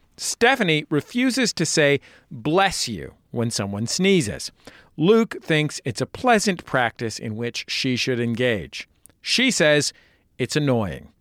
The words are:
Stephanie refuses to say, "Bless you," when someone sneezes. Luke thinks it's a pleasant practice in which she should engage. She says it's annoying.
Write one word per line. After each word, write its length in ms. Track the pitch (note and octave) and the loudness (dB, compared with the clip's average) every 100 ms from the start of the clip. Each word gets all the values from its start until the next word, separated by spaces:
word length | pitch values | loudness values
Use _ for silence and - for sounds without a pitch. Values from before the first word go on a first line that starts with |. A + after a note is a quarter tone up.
| _ - | _ -10
Stephanie 680 | - - A#3 C4+ F#3+ D#3 D3 | -8 0 2 2 2 0 2
refuses 640 | D3+ - A#3+ B3+ A#3+ A#3+ | -2 -2 0 0 2 -2
to 100 | - | 0
say, 360 | E3 - C#3+ C#3+ - - _ | -2 4 4 2 -2 -20 _
"Bless 560 | B2+ A2+ E3+ G3 - - | -8 0 2 2 0 -6
you," 280 | G2 C2 - _ | -6 -10 -16 _
when 200 | A#2+ A#2 | -4 -4
someone 360 | - G2+ G2+ A#2 | -4 -4 -4 -4
sneezes. 680 | - F#3+ F#3+ G#2+ - - - - - _ - | 0 2 4 2 -6 -12 -14 -20 -20 _ -2
Luke 380 | D#3+ A3+ A3+ - | 4 4 4 -4
thinks 380 | - D#3 D3+ - - | -2 0 0 -4 -8
it's 160 | - | -6
a 40 | C3 | -6
pleasant 600 | - B3+ A3 G#3+ F3 - | -2 2 2 2 -4 -2
practice 520 | C3 A#2+ - A#2 - | 0 0 -2 -8 -6
in 160 | A2+ G#2+ | -8 -6
which 280 | A#2+ - - | -6 -8 -8
she 300 | - C3+ B2 | -4 -2 -2
should 240 | - B2 | -2 -2
engage. 680 | A#2+ A2+ B2 G#2+ C#2+ - - _ _ _ | -2 0 0 -2 -4 -14 -16 _ _ _
She 280 | - - B3+ | -4 0 2
says 440 | - D#3 D3 C#3 - _ _ _ _ | 4 4 4 2 -6 _ _ _ _
it's 180 | B2+ | -2
annoying. 540 | D3+ C#3+ A#2+ G2+ C2+ - _ | 0 0 0 -2 -6 -14 _